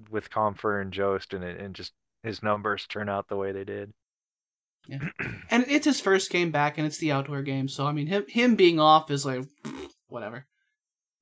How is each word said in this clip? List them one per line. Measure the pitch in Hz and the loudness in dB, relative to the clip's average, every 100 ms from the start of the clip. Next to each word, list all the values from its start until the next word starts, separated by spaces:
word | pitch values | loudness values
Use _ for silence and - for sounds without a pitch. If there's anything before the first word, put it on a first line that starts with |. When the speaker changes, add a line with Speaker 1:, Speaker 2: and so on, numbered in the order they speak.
| 110 | -8
Speaker 1:
with | 107 - | -8 -6
Compher | 113 107 95 107 101 | -2 -2 0 -2 -2
and | 95 | -4
Jost, | 92 98 95 - | -2 0 0 -4
and, | 95 | -10
and | 90 87 98 | -8 -10 -12
just | 90 90 _ _ _ | -12 -16 _ _ _
his | 113 98 | -10 -6
numbers | 107 104 104 101 - | -2 0 0 -4 -6
turn | 107 104 | -8 -4
out | 101 - | -4 -4
the | 101 | -4
way | 98 | -4
they | 98 | -6
did. | 98 101 101 - _ _ _ _ _ _ _ _ - | -8 -10 -12 -16 _ _ _ _ _ _ _ _ -14
Speaker 2:
Yeah. | 135 156 - | -10 -10 -8
<clears throat> | - 107 - | -10 -10 -2
And | 233 254 | 0 2
it's | 294 302 | 2 2
his | 269 | 0
first | 196 190 - | 2 2 2
game | 175 175 | 0 0
back, | 151 147 147 | 2 0 0
and | 151 | -4
it's | - | -2
the | 160 | -2
outdoor | 139 139 143 | 0 -2 -6
game, | 139 135 131 | -4 -4 -4
so, | - 143 | -2 -2
I | |
mean, | 151 147 | -2 -2
him, | 202 202 | -2 -2
him | 240 247 208 | 2 4 8
being | 180 165 | 6 8
off | 156 156 156 | 8 8 6
is | 143 139 | -2 -2
like, | 127 135 _ - 131 - _ _ | -4 -6 _ -12 -10 -14 _ _
whatever. | 120 104 120 135 _ _ _ _ _ _ _ | -12 -10 -12 -18 _ _ _ _ _ _ _